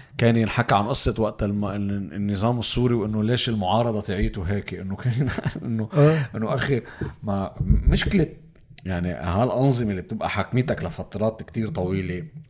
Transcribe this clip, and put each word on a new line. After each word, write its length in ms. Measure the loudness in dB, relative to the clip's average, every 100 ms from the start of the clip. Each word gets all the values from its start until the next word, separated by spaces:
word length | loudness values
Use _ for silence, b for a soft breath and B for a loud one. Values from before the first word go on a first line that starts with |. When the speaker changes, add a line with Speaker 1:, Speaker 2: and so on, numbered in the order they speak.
| B 2
Speaker 1:
كان 180 | 4 4
ينحكى 380 | 2 0 2
عن 120 | 2 2
قصة 260 | 0 0 0
وقت 240 | -2 0
الم-، 220 | -2 0
ال-، 500 | -2 -2 -2 -2 -4
النظام 440 | -4 -2 0 2 2
السوري، 360 | 0 2 2
وإنه 280 | 2 0 0
ليش 240 | 2 2 0
المعارضة 520 | 0 2 2 2 0
تعيته 420 | -2 0 0 0
هيك، 320 | -2 -2 -4
إنه 220 | -8 -6 -4
كان 320 | -2 0 0 0
<laughs> 200 | -4 -4
إنه، 240 | -4 -4 0 4
Speaker 2:
آه. 220 | 4 4 -2 -4
Speaker 1:
إنه 180 | -2
أخي، 280 | -2 0 -2 B B -10 B
ما 280 | -4 -2 -4 -4 2
مشكلة، 640 | 4 6 4 4 2 2 -2 -20 -20 -20 -12
يعني، 280 | -6 -2 -2
هالأنظمة 800 | -2 0 2 2 2 2 2 0
اللي 120 | -2
بتبقى 280 | -6 -6 -2
حاكمتك 540 | -2 0 0 0 -2
لفترات 580 | -4 -6 -8 -2 -2 -2
كتير 260 | -8 -6 -4
طويلة، 560 | -2 -2 -2 -2 -6 -10 -16